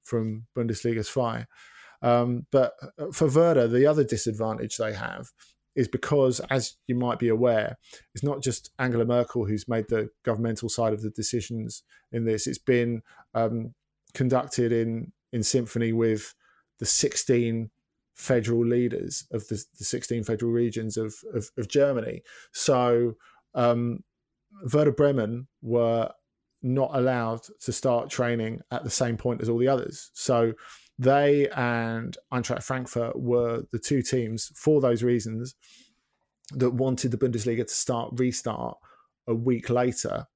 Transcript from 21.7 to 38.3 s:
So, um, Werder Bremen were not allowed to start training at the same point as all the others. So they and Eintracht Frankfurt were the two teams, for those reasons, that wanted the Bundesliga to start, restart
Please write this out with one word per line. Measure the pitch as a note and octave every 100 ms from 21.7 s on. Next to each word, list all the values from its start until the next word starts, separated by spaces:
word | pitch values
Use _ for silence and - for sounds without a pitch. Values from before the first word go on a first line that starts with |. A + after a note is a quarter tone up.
| D3 C#3+ B2+ G#2+ - - - -
So, | - - B2+ B2 A#2+ A#2+ A2 _ _ _
um, | - A#2+ A#2 A#2+ A#2 - _ _ _ _ G3+ C3
Werder | D3 D3
Bremen | C#3+ C#3+ C3+ G#2+ A#2+ C3 _
were | A#2+ A#2+ A#2 A#2 A2 - _ _ _ _
not | B2+ C3 C3
allowed | C#3 B2+ B2 A2+ A2+ - -
to | -
start | - C3+ A#2+ -
training | - A#2+ A#2 A2 A2+ -
at | B2
the | A#2
same | - A#2+ A2+
point | B2 A#2+
as | A2+
all | A#2
the | B2
others. | C3+ - - -
So | - - A#2+ A#2 - - - _ -
they | B2+ C#3 C#3+ C#3+ C#3
and | C#3 A#2+ A#2 A2+ A2+ A#2+ - _
Eintracht | B2+ A#2 -
Frankfurt | - C3 B2+ A#2+ A#2 -
were | A#2+ A#2+ A#2 A#2 -
the | A2+
two | - C#3
teams, | - B2+ A2+ A2+ -
for | - D#3 D3+
those | B2+ A#2
reasons, | A#2+ A#2+ A2 A2 B2 _ _ - _ _ _ _ _ _ -
that | C#3 B2
wanted | B2 C3 B2 B2+
the | A#2
Bundesliga | B2+ A#2 A2+ A2+ A2+
to |
start, | - - A#2+ A#2 A#2+
restart | B2+